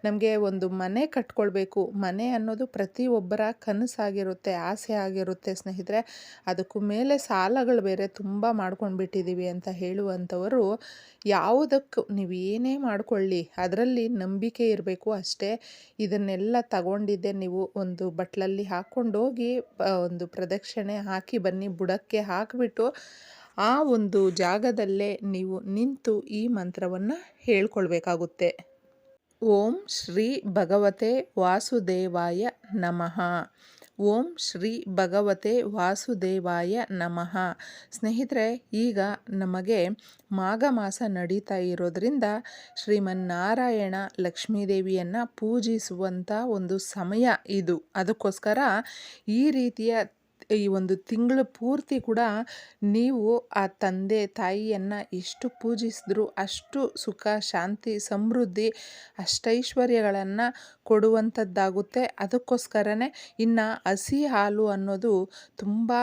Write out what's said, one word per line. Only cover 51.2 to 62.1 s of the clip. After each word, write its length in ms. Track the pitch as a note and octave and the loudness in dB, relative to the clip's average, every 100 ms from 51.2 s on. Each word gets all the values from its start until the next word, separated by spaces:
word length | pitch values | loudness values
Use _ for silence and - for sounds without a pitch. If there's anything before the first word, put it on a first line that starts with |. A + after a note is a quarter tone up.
| A#3+ C4 C4 | 2 4 2
ಪೂರ್ತಿ 540 | - A#3 C#4+ - C4+ | -2 -2 -2 -2 -4
ಕೂಡ 200 | A3+ A3+ A#3 G#3 A#3+ - - _ | 0 0 2 0 -6 -12 -20 _
ನೀವು 640 | G#3 G#3+ B3 B3+ G#3+ A#3+ - | 0 4 2 2 2 0 0
ಆ 200 | - F#3+ | 0 0
ತಂದೆ 600 | - G3 F#3 F#3+ A3 G3+ | 0 -2 0 0 0 0
ತಾಯಿಯನ್ನ 640 | - F#3 G3+ G#3+ G#3 F#3+ G#3 - | -2 -2 -2 -2 -2 -2 -6 -6
ಎಷ್ಟು 360 | F#3 F#3 - B3 | -8 -8 -6 -8
ಪೂಜಿಸಿದ್ರು 760 | B3 A3+ A#3 A3+ - - G3+ G#3 | -4 -2 -2 -2 -6 -2 0 0
ಅಷ್ಟು 680 | - G3 - - C#4 C4 - | -2 -4 -6 -6 -2 -2 -2
ಸುಖ, 300 | - G3 G#3 G#3+ | -8 -4 -2 -2
ಶಾಂತಿ, 600 | G3+ F#3 F3+ G#3 A#3 G#3 | 0 -2 -2 -4 -4 -4
ಸಮೃದ್ಧಿ, 680 | - G3+ G#3+ A#3+ A3+ F3+ A3 A3 - - - - | -2 0 2 2 2 2 0 -2 -16 -20 -18 -8
ಅಷ್ಟೈಶ್ವರ್ಯಗಳನ್ನ 1200 | F#3 - A#3 A#3 B3 C4 B3 A#3 G#3 G3 F#3+ G#3 A#3+ - - _ | -4 -2 2 2 2 0 4 4 4 0 -2 -2 -2 -4 -20 _
ಕೊಡುವಂಥದ್ದಾಗುತ್ತೆ. 1200 | - A3 A3 A3 A3 A3 G#3 F3+ F#3+ F#3+ G3+ B3 | 4 6 6 4 2 -2 -2 0 0 0 -2 0
ಅದಕ್ಕೋಸ್ಕರನೇ 1120 | B3+ | -2